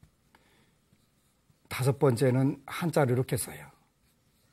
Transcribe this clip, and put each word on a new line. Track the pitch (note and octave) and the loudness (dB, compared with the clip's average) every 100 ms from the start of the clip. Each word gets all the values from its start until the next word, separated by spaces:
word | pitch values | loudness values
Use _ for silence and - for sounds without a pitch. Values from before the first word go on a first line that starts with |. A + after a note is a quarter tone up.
| - _ _ _ _ _ _ _ _ _ _ _ _ _ _ _ - | -20 _ _ _ _ _ _ _ _ _ _ _ _ _ _ _ -10
다섯 | - B2+ - | -2 0 2
번째는 | C#3+ A2+ C3+ B2+ C3+ - - | 2 4 2 2 0 -2 -10
한자로 | - E3+ D#3 B2+ | -6 -2 2 2
이렇게 | B2+ B2+ B2 | 0 -2 -4
써요. | - - - _ _ _ _ _ _ _ _ | -6 -14 -20 _ _ _ _ _ _ _ _